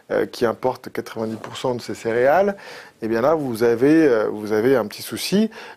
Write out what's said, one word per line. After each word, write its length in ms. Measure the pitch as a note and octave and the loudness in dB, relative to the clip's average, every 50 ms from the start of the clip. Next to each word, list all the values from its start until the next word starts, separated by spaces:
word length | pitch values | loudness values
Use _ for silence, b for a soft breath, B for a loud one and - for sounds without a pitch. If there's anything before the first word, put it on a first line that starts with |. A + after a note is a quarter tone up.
| B - | B -4
euh, 140 | G2+ G#2+ G#2+ | -2 -2 -2
qui 200 | G#2 - - A#2+ | -2 -2 -2 0
importent 440 | A2 A2 - - C3 B2 - - - | 0 0 0 -2 -4 -4 -4 -8 -12
quatre-vingt-dix 460 | - A#2 A2 - - A2+ A2+ A2 A2 | -10 -10 -10 -8 -8 -6 -6 -6 -6
pour 200 | G#2+ - A#2+ A#2 | -8 -10 -12 -10
cent 180 | - - C3 B2 | -6 -4 -4 -4
de 60 | A#2+ | -4
ces 140 | - - G#2 | -6 -10 -10
céréales, 600 | - - A#2 A2+ A#2+ B2+ C3+ D#3 F#3 G3+ G3+ G3 B B B B B B B B _ | -6 -4 -2 0 2 4 4 4 4 2 0 -2 B B B B B B B B _
eh 60 | A2+ | -4
bien 140 | A2 A2+ A2+ | -2 0 0
là, 120 | B2 D3 E3 | 2 2 2
vous 300 | D#3+ C#3+ B2+ A2+ G#2 A#2+ | 0 -2 -4 -2 0 2
avez, 440 | A#2 A#2 A2+ C3 D3 D#3+ E3 D#3+ | 2 2 4 4 4 6 6 6
euh, 200 | C#3 A#2 A2 G#2+ G#2+ | 6 4 4 2 0
vous 200 | G#2 G#2+ G#2+ G#2 | -2 -4 -4 -2
avez 240 | A2 G#2+ A2+ C3 C3+ | 0 2 4 4 4
un 100 | A#2+ G#2 | 2 2
petit 160 | G#2 - - | -2 -6 -12
souci, 480 | - - A2+ G#2+ - - F3+ G#3 A3 A3 B B B B B | -12 -10 -8 -8 -4 0 2 2 2 0 B B B B B